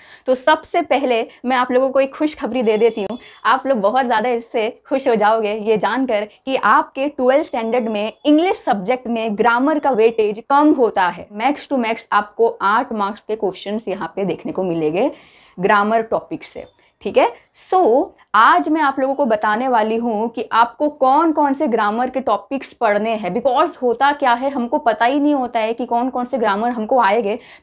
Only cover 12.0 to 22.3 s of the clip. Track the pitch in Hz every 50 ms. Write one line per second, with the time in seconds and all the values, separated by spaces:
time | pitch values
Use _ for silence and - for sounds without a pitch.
12 | - - 196 208 202 - - - 226 233 226 - 185 196 214 240 262 262 233 214
13 | 196 196 208 - - - 220 220 214 - - - - - 214 - - 202 185 196
14 | 170 165 - 185 202 180 160 - - - 156 180 190 180 165 165 156 151 160 190
15 | 254 311 359 - - - _ - _ _ _ 185 180 208 214 202 202 208 226 226
16 | 220 220 214 165 - - 165 - - - - - - - _ _ _ _ _ _
17 | - 202 - 254 320 480 480 - _ _ _ - - - 370 370 349 220 233 277
18 | 370 - - _ _ _ - 208 226 269 330 359 - 330 302 320 302 277 269 277
19 | 262 262 269 269 285 226 220 214 220 214 214 226 262 269 247 220 214 220 226 226
20 | 233 240 214 202 226 233 - - - - - 226 240 247 - - 294 294 294 -
21 | 262 262 269 302 339 330 302 311 294 277 269 277 311 247 233 220 208 208 214 233
22 | 254 254 254 277 269 240